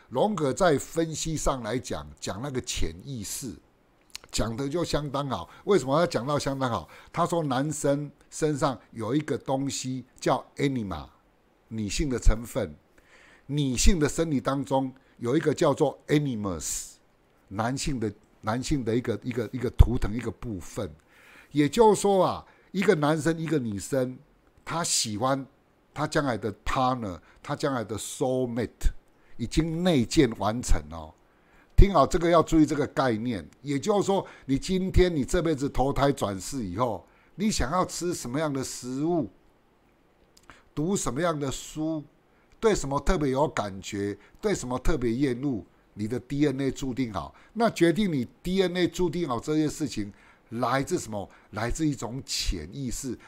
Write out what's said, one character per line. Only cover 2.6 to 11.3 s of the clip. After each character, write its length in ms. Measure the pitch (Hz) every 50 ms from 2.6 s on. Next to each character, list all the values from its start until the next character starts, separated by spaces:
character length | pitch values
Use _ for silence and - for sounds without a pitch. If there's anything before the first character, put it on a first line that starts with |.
潜 340 | - - - - - 80 80 87 123
意 200 | 139 135 113 95
识， 280 | - - - 143 113 73 - - _ _ _ _ _ _ _ _ _ - - - -
讲 260 | - - 104 113 113
得 120 | 120 139 139
就 160 | 143 175 160
相 260 | - - 147 151 139
当 180 | 127 139 143 135
好。 220 | 117 90 82 - - - -
为 120 | - 208
什 80 | 165 127
么 140 | 135 139 160
要 80 | 175
讲 180 | 175 - 117 120
到 140 | 143 147 135
相 180 | - 143 139
当 140 | 135 135 123
好？ 180 | 113 90 76 - - - - -
他 140 | - 160 170
说 160 | 160 175 170
男 280 | 156 139 127 131 143 156
生 400 | 143 - - 143 139 143 147 139 - _ _ _
身 260 | - - 160 151 151
上 240 | 123 160 139 123 98 - _
有 220 | - 110 110 107 135
一 40 | 156
个 180 | 147 - 131
东 320 | - - - 135 135 139 139
西 360 | - - - 127 131 127 120 _ _ -
叫 240 | - 170 139 117 - - _
anima， 520 | - 120 139 135 123 107 95 85 73 67 - - _ _ _